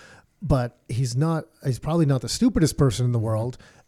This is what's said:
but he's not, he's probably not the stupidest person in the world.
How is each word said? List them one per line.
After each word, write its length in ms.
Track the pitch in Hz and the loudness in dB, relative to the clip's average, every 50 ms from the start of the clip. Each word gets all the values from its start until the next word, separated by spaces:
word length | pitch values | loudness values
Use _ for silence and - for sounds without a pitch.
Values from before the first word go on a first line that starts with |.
| - - - - _ _ _ - | -20 -20 -20 -20 _ _ _ -6
but 380 | 202 139 147 127 120 120 - _ _ - | -2 0 0 0 0 -4 -8 _ _ -6
he's 260 | 123 117 135 120 117 | -4 -4 -2 -2 -2
not, 300 | 131 156 165 165 156 - - _ _ - | -2 0 0 -2 -2 -4 -8 _ _ -6
he's 140 | 139 120 | -4 -4
probably 300 | - - 151 165 170 160 | -4 -4 -2 0 2 2
not 140 | 139 139 127 | 2 2 0
the 80 | 117 117 | -2 -4
stupidest 500 | - - 226 254 190 233 160 139 - - | -2 0 0 2 2 2 2 2 2 2
person 260 | 147 131 110 - 123 | 2 2 2 0 0
in 60 | 120 | 0
the 80 | 120 117 | 0 0
world. 400 | 107 113 110 107 113 127 123 - - - - - _ | 0 -2 -2 -2 -4 -6 -8 -12 -18 -20 -20 -20 _